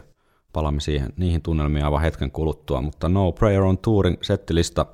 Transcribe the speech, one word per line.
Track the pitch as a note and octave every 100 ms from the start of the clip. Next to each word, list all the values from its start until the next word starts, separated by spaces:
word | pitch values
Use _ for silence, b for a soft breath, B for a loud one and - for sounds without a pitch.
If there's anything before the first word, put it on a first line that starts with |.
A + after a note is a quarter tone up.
| - _ _ _ _
palaamme | D#2+ D2+ D2
siihen, | D#2 C#2+ C2 -
niihin | F2+ E2
tunnelmiin | E2+ D#2+ D2 D2
aivan | D2 D2
hetken | D#2+ - C#2
kuluttua, | D2+ D#2 - - C2
mutta | C#2+ - E2
No | F#2+ F#2
Prayer | - A2 G2
on | F#2+ F#2+
Tourin | A#2 G#2 F2+ -
settilista | - F#2+ - E2+ F2 - -